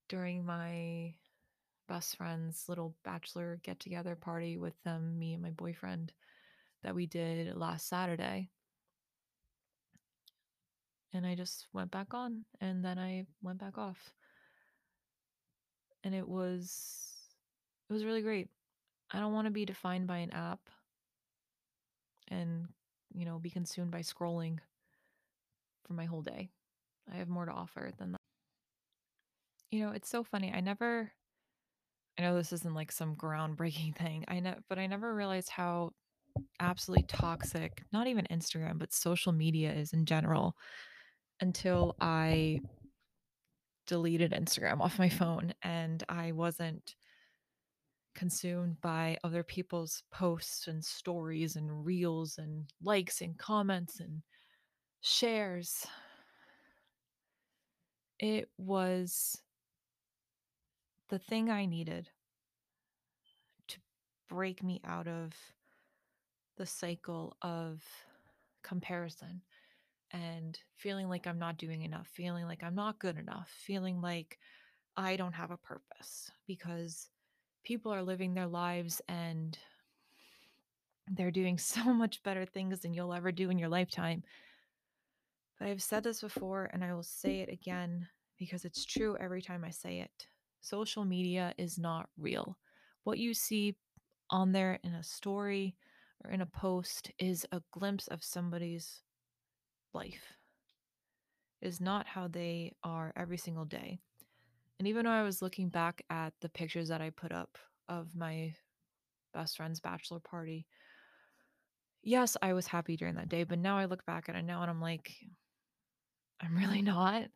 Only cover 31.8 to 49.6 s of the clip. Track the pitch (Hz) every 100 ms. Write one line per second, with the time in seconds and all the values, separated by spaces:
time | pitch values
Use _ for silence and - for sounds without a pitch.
31.8 | _ _ _ - 180 175 160 170 170 156
32.8 | 156 - 160 151 160 156 156 151 165 151
33.8 | 156 151 165 156 - 180 185 - - 190
34.8 | 190 202 233 214 202 185 180 - 175 175
35.8 | 170 - _ _ _ - - - 180 180
36.8 | - 180 - - 170 165 - 165 160 -
37.8 | - 208 247 226 180 165 - 160 160 160
38.8 | 160 - 170 175 180 160 160 160 156 151
39.8 | 151 160 156 156 156 160 175 - - -
40.8 | - - - _ _ - 180 - 185 180
41.8 | 175 - 165 160 160 160 156 156 - -
42.8 | - _ _ _ _ _ _ _ _ _
43.8 | - 175 165 165 170 - 165 - 76 127
44.8 | 180 190 180 - 170 165 170 - 175 165
45.8 | 165 160 - 170 165 160 170 165 165 156
46.8 | - - - - _ _ _ _ _ _
47.8 | _ _ _ - 180 - 180 175 175 160
48.8 | 170 160 165 165 170 170 165 185